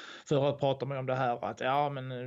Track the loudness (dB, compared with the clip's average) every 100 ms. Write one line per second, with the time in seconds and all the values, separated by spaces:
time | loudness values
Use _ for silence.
0 | -16 -10 0 2 4 2 2 0 -2 -4
1 | -2 0 0 0 -4 -2 0 2 2 -2
2 | -6 -8